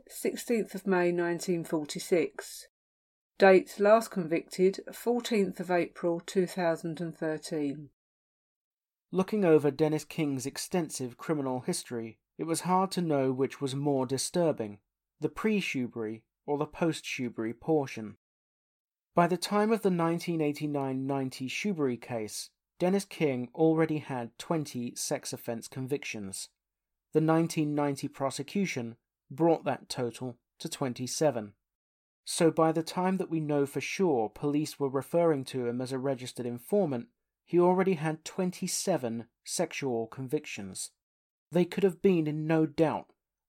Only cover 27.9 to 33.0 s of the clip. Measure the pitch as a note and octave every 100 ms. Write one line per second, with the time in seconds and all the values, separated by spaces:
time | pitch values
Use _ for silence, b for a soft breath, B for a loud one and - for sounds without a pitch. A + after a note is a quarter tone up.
27.9 | C#3 C#3 - C3+ - C#3 G3+ F#3 C3 A#2
28.9 | A2+ _ _ _ C3+ E3 D#3+ D3+ B2+ -
29.9 | - B2 - B2+ A#2+ _ _ D#3+ - C3+
30.9 | A#2+ B2+ - D#3 A#2 G#2 - _ _ _
31.9 | _ _ _ - - E3 D#3+ D#3+ D#3+ D#3+
32.9 | -